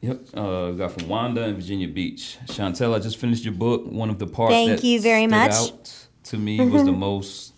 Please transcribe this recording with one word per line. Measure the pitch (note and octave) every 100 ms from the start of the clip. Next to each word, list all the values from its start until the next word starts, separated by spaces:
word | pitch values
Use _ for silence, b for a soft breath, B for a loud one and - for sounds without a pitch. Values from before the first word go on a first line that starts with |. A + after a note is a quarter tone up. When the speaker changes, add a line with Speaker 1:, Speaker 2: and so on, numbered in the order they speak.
Speaker 1:
Yep, | A#2 B2+ - -
uh, | G#2 F#2 F2
we | F2+
got | F#2
from | F2 E2
Wanda | G#2 A#2+ A#2+ A2+
in | G2
Virginia | F2+ G2 F2+
Beach. | D#2+ F2 - - - -
"Chantel, | - G2+ F2+ A#2+
I | A2+
just | G#2+ G#2+
finished | B2 A2+ A2+
your |
book. | F#2 A2+ A#2+ -
One | G#2+ A2
of | G2
the | F#2+
parts | - A2+
Speaker 2:
Thank | A#3 A3+
Speaker 1:
that | -
Speaker 2:
you | B3 A#3+
very | G#3+ A3
Speaker 1:
stood | A3+
Speaker 2:
much. | G#3+ B3
Speaker 1:
out | G#3 A#3 - - - - _ -
to | A2+
me | G#2+ G#2+ B3+
was | -
the | -
Speaker 2:
<laughs> | - G3
Speaker 1:
most | G3 G3 - -